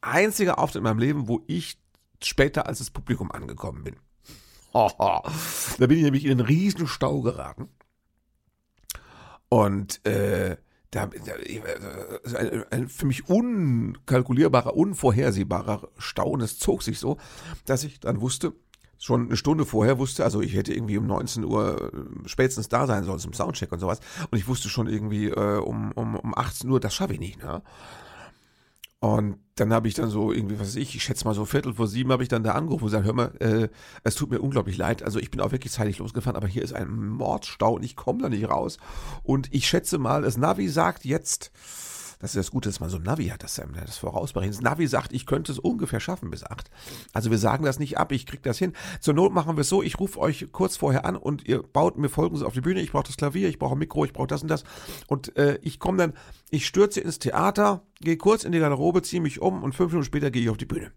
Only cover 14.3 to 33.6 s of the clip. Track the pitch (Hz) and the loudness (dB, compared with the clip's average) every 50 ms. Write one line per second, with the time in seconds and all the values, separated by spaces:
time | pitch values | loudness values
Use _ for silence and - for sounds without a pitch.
14.3 | 127 127 160 165 - 123 - 127 - - 165 208 185 - - 131 107 123 139 131 | 4 6 6 6 6 4 4 4 4 4 4 2 2 4 4 6 6 6 4 4
15.3 | 101 95 98 - - 92 101 104 104 104 - - _ - - - - - - - | 2 2 0 0 0 -2 0 -2 -4 -4 -4 -14 _ -10 -10 -8 -2 0 0 0
16.3 | - 139 117 110 - - - - - - - - 110 - - - 147 - - - | 2 0 -2 -2 -4 -2 0 0 0 0 0 -4 -4 -4 -2 -4 -4 -4 -6 -20
17.3 | - - - 165 165 - _ - 135 131 147 147 - - - 117 101 95 110 127 | -20 -18 -14 -14 -14 -14 _ -2 -2 0 0 -6 -10 -4 -2 -2 0 0 0 -2
18.3 | 123 - - 160 - - _ _ _ _ _ _ _ _ - - 123 123 120 120 | -2 -2 -2 -4 -4 -6 _ _ _ _ _ _ _ _ 0 2 2 2 4 2
19.3 | 123 107 - 143 160 156 147 - - 110 107 117 135 123 135 131 - - - - | -2 0 4 2 4 4 2 2 4 4 6 6 6 4 2 -2 0 0 0 2
20.3 | 98 104 - - 95 - - - - - 117 104 101 101 101 - 98 - - - | 2 2 0 0 0 -2 0 0 -2 -4 -2 -2 -2 0 0 0 0 -2 -2 -4
21.3 | - 117 104 - 107 107 107 101 - - - - - 71 69 - - - - - | -6 -4 -2 0 0 0 0 0 -2 -2 -4 -6 -8 -10 -12 -12 -12 -14 -12 -8
22.3 | - - 131 131 131 - 107 - - 120 139 135 113 101 87 90 95 82 82 85 | 0 2 2 2 2 -2 -6 0 0 0 2 2 2 0 0 -2 -4 -4 -6 -8
23.3 | - - - - - - - - - 85 92 92 98 - - - - - 151 - | -4 -4 -4 -4 -2 -4 -6 -6 -4 -4 -2 -2 -2 -4 -6 -14 -10 -10 -6 -2
24.3 | - 110 92 117 127 - - 202 - 123 113 113 110 104 104 107 104 104 107 104 | 0 0 0 0 -2 -2 -2 -4 -2 -2 0 0 0 -2 -2 -2 -2 0 0 0
25.3 | - 104 104 104 101 104 - - 113 110 110 104 101 - 117 110 110 - - 110 | 0 2 2 2 2 0 0 -2 -2 -4 -4 -4 -4 -4 -4 -4 -4 -4 -4 -4
26.3 | - - 131 - - - - 123 131 127 - 104 - - 190 - 92 73 78 95 | -2 -2 -2 -4 -4 -6 -2 2 2 2 2 0 -2 -2 -2 -4 -4 -6 -6 -10
27.3 | 104 - - 73 - 85 - - - - - - - - - - - - - - | -10 -12 -10 -10 -10 -10 -12 -14 -20 -20 -20 -20 -20 -20 -20 -20 -20 -20 -20 -20
28.3 | - _ _ _ _ _ _ _ _ _ - - _ _ - 107 107 107 107 101 | -20 _ _ _ _ _ _ _ _ _ -20 -20 _ _ 0 2 2 4 2 0
29.3 | 98 - _ _ _ - 123 107 113 113 110 113 107 - 160 117 104 110 104 107 | -4 -6 _ _ _ 0 2 4 4 4 4 2 0 0 -2 0 0 0 2 2
30.3 | - - 107 98 104 107 104 98 107 127 135 131 - 113 - - 120 - - 110 | 2 0 0 -2 -4 -4 -4 -6 -4 -4 -6 -6 -4 -6 -4 -4 -4 -2 0 0
31.3 | 107 101 107 - - 143 - 131 107 98 117 104 98 120 131 127 131 123 127 123 | 0 0 -2 0 0 0 0 0 0 0 0 0 0 0 2 2 2 2 2 0
32.3 | 127 117 110 110 - 120 156 165 - 160 117 107 104 110 98 107 110 120 120 - | 0 0 2 2 0 0 0 0 -2 0 0 2 2 2 2 2 2 2 0 0
33.3 | - - - 113 110 113 | -2 0 2 4 4 4